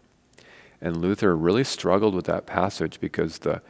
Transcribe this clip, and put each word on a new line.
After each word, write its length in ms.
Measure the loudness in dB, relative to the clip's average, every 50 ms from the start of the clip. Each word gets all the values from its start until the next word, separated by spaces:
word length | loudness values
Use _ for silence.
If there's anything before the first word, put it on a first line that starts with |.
| _ _ _ _ _ _ -20 -20 -20 -20 -20 -20 -20 -20 _ -8
And 160 | -6 -4 -4
Luther 380 | 0 0 0 0 2 2 2 2
really 280 | 4 4 4 4 2 2
struggled 500 | -2 -4 -2 0 2 2 4 4 2 0
with 120 | 0 -2
that 200 | -2 -4 -4 -4
passage 540 | -4 -2 0 0 0 -2 -4 -6 -6 -6 -6
because 400 | -8 -6 -4 -2 -4 -4 -4 -4
the 220 | -4 -4 -4 -4 -8 -16